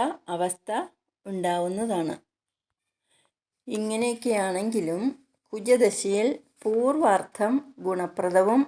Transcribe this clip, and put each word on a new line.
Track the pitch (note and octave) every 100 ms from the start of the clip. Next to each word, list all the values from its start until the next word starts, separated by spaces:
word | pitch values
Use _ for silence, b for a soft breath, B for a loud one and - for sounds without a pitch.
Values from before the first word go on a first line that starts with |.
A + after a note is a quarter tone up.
| C#4+ - -
അവസ്ഥ | E3+ F3+ - - A#3 F#4 _ _ _ G3+
ഉണ്ടാവുന്നതാണ്. | F#3+ F3+ F3 F3 G3 A3+ F3+ D#3+ - _ _ _ _ _ _ _ _ _ _ _ _ _ _ -
ഇങ്ങനെയൊക്കെയാണെങ്കിലും, | G#3+ G#3+ A3 A#3+ A#3 B3 G#3 F#3+ F#3 A3 A3+ E3 F3 C4 - _ _ _
കുജദശയിൽ | G#3+ A3 B3 G#3+ - G3 G3+ A#3+ - _ _
പൂർവാർത്ഥം | A3 A3+ B3+ D4+ B3+ F#3+ - - G#3+ C4+ - -
ഗുണപ്രദവും | F#3 F3+ F3+ - F3+ F#3 G3 B3+